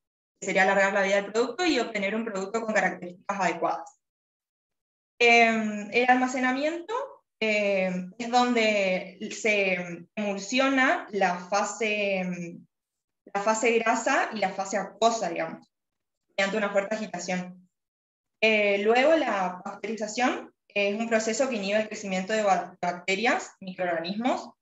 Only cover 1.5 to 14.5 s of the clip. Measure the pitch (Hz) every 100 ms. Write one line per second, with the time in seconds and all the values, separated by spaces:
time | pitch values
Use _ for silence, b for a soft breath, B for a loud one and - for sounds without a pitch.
1.5 | - 359 269 220 208 196 220 226 196 196
2.5 | 226 220 208 185 180 175 - - 196 175
3.5 | 165 160 - - _ _ _ _ _ _
4.5 | _ _ _ _ _ _ - 240 233 226
5.5 | 226 214 208 202 233 247 254 254 262 254
6.5 | 262 302 339 339 480 554 - _ - 220
7.5 | 214 202 196 185 180 180 - 233 247 247
8.5 | 233 220 208 190 185 185 - 214 - 226
9.5 | 208 196 180 175 170 - - 208 196 -
10.5 | 254 269 269 269 349 - 202 185 180 -
11.5 | 202 214 - 220 208 202 190 180 175 170
12.5 | 175 - _ _ _ _ _ - 202 202
13.5 | 220 247 226 220 247 285 294 370 220 190